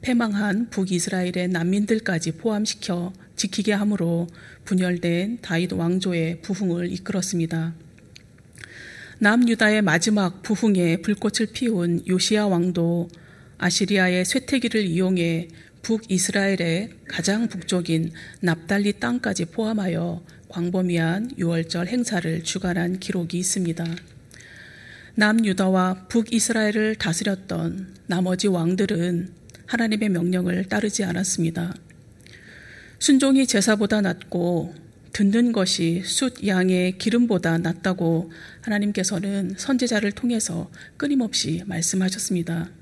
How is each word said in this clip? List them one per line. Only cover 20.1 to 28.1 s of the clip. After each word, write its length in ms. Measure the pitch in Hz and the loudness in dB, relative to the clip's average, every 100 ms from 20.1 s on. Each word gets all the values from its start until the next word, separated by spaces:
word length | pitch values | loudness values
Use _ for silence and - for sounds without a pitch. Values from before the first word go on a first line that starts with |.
| 170 - - - | -6 -10 -20 -12
광범위한 840 | - 170 185 185 170 165 180 240 - | -6 -2 0 0 2 0 0 -4 -4
유월절 500 | 175 165 165 170 180 | -2 0 -2 -4 -2
행사를 540 | 247 233 202 165 165 | -2 -2 -2 -2 -4
주관한 560 | 165 185 185 170 175 185 | -4 -4 -2 -2 -2 -4
기록이 400 | - 190 165 170 | -4 -4 -4 -4
있습니다. 460 | 185 - 175 165 170 170 - - - - - - - - - - - | -2 -2 -2 -4 -6 -8 -12 -20 -20 -20 -20 -20 -20 -20 -20 -20 -8
남유다와 920 | - 208 226 214 190 190 185 185 185 - | 0 2 4 2 2 2 4 2 -2 -2
북이스라엘을 880 | 233 220 226 - 226 214 214 214 220 | -2 2 0 0 0 0 2 0 -2
다스렸던 1000 | - 165 208 190 - 170 165 175 185 - | -2 -2 -2 -4 -4 -4 -4 -6 -10 -16
나머지 420 | - | -4